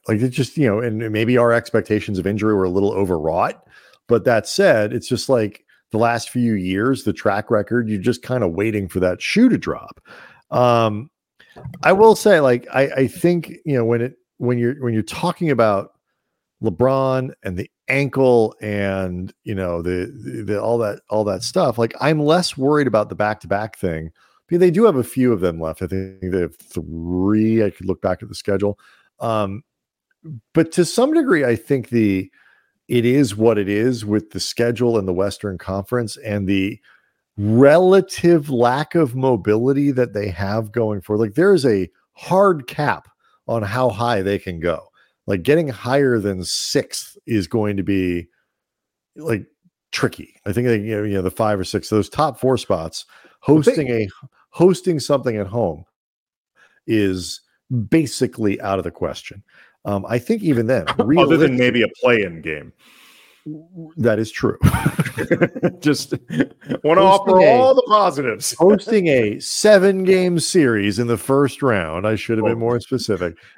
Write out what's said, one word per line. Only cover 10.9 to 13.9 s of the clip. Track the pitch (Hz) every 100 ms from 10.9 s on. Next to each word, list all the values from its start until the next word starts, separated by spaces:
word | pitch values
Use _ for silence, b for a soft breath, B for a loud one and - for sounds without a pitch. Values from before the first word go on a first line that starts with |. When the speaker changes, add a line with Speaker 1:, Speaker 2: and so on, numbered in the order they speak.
| 104 139 _ _ _ B B B -
Speaker 1:
I | -
will | 190 220 202
say, | 214 170
like, | 135 120 -
I, | 131 139
I | 135 127
think, | - 170 175 - - 160
you | 131
know, |
when | 113